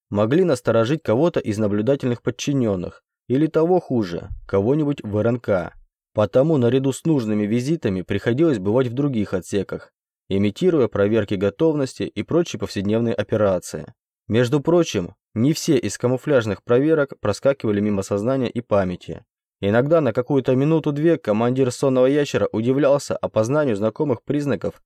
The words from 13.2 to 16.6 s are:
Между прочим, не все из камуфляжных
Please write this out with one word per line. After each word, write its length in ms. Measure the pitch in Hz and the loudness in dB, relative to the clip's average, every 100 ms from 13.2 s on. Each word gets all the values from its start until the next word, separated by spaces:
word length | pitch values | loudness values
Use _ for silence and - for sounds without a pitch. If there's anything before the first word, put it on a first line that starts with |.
| - 110 104 90 - 78 - - _ _ - | -2 0 2 0 -4 -12 -14 -20 _ _ -4
Между 340 | 107 123 147 | 0 2 0
прочим, 540 | 147 175 165 101 87 - _ 104 | 2 2 2 -2 -6 -10 _ -2
не 180 | 131 | 0
все 240 | 156 - 135 | 0 0 0
из 200 | 104 - | 0 -2
камуфляжных 640 | 123 127 - 139 110 95 | -2 -2 0 0 0 -4